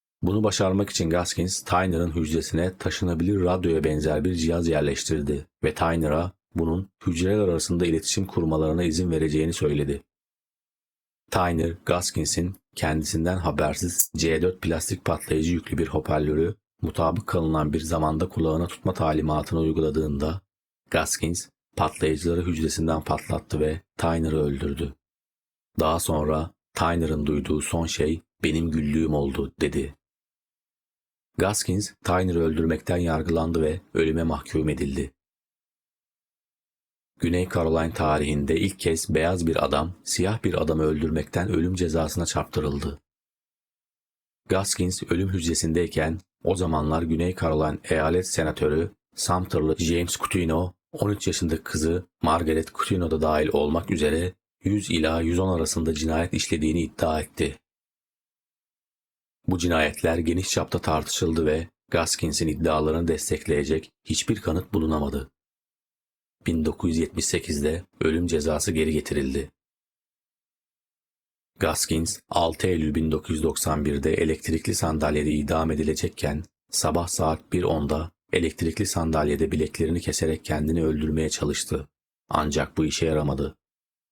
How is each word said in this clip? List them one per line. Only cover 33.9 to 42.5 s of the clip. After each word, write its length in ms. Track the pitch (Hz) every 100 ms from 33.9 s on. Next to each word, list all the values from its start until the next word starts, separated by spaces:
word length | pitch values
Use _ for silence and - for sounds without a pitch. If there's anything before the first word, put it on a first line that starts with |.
ölüme 280 | - 80 80
mahkum 460 | 82 76 - 80 76
edildi. 440 | 69 71 67 - - _ _ _ _ _ _ _ _ _ _ _ _ _ _ _ _ _ _ _ -
Güney 280 | 85 87 90
Carolina 400 | 90 80 80 82
tarihinde 640 | - 76 80 73 73 69 80
ilk 180 | 95 -
kez 360 | 85 80 -
beyaz 320 | 78 82 92 82
bir 180 | 78
adam, 300 | 71 71 82 -
siyah 400 | - - 92 110
bir 180 | 95 85
adamı 200 | 80 78
öldürmekten 680 | 78 76 80 78 73 - 98
ölüm 260 | 85 90
cezasına 520 | 92 87 82 78 - 82
çarptırıldı. 720 | 76 -